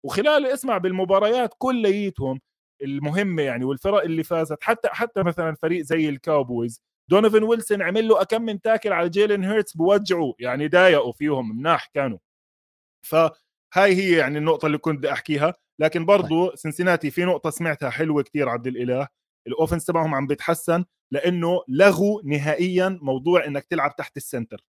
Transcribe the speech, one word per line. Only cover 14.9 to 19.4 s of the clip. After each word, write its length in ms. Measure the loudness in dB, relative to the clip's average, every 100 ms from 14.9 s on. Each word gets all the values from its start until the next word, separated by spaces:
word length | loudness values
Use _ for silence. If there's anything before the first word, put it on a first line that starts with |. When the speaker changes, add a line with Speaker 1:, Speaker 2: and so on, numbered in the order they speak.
| -2
Speaker 1:
بدي 140 | -4
أحكيها. 420 | -6 -4 -2 -2 -2 _ -2
لكن 240 | -2 0
برضو 420 | 2 2 4 0 0
Speaker 2:
طيب. 100 | -2
Speaker 1:
سنسيناتي 540 | -10 -2 0 2 0
في 140 | -2
نقطة 260 | 0 0 -2
سمعتها 400 | -4 -4 -4 -6
حلوة 320 | -2 0 0
كتير 260 | -2 -2 -2
عبد 180 | -2 -6
الإله، 420 | -6 -4 -4 -4 _ _ _